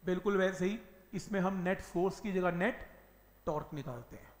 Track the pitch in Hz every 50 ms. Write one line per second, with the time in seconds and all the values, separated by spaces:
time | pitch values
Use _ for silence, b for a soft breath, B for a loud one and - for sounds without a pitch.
0 | - 170 185 185 - 208 202 190 190 185 185 - 185 185 208 226 - - - -
1 | - - - 185 - - 208 196 180 190 196 190 175 180 190 190 - - - 175
2 | 180 190 190 - - 214 190 185 180 180 170 170 175 226 262 - - - - -
3 | - - - - - - - - - - 156 151 147 - - 147 135 143 123 120
4 | 120 - - - - - - -